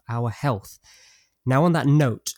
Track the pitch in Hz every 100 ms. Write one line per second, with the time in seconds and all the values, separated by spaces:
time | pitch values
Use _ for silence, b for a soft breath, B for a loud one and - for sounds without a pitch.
0 | - 117 120 - 143 104 - - b b
1 | b b b b 123 131 175 165 135 151
2 | 135 107 -